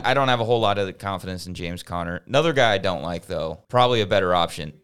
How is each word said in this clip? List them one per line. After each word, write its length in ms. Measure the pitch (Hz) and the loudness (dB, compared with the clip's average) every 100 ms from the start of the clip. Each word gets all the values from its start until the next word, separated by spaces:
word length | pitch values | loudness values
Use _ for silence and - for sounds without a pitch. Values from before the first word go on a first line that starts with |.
| - | 2
I 20 | |
don't 140 | 131 135 | 2 2
have 120 | 123 | 2
a 40 | 113 | 2
whole 140 | 120 | 2
lot 180 | 107 101 | 2 0
of 180 | 98 87 | -2 -4
confidence 480 | 101 95 92 90 90 | -6 -6 -6 -10 -8
in 80 | 87 | -8
James 260 | 87 87 | -8 -8
Conner. 400 | - 87 85 87 - | -8 -6 -6 -8 -2
Another 260 | 131 165 | 0 2
guy 200 | 139 120 | 4 4
I 40 | 101 | 4
don't 240 | 95 87 | 0 -4
like, 240 | 78 85 - | -4 -8 -6
though, 380 | 85 80 82 - | -6 -4 -8 -2
probably 340 | 123 123 123 | 2 4 2
a 40 | 98 | 2
better 300 | 101 92 90 | 2 4 2
option, 380 | 85 - 76 76 | 0 -2 -12 -12